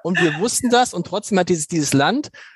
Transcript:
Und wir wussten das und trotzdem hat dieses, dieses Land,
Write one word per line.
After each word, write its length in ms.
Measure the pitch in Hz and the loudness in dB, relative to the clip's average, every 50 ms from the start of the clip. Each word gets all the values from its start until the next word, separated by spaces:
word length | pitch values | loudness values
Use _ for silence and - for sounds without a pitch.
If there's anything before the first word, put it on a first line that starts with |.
| - | -6
Und 180 | 170 185 185 | -4 0 0
wir 180 | 180 160 147 151 | 0 0 0 -2
wussten 300 | 196 240 - - - 240 | -2 -4 -2 -2 0 2
das 240 | 240 240 254 - - | 4 4 2 2 -2
und 140 | 175 170 - | -6 -8 -8
trotzdem 300 | 185 208 - - 208 185 | -8 -8 -4 -2 0 0
hat 100 | 180 180 | 2 2
dieses, 180 | 180 160 151 - | 0 -2 -2 -2
dieses 240 | 180 160 147 - | -2 -2 0 2
Land, 380 | - 135 143 160 220 285 294 - - - - - - | 2 2 4 2 2 0 -4 -6 -12 -20 -20 -20 -20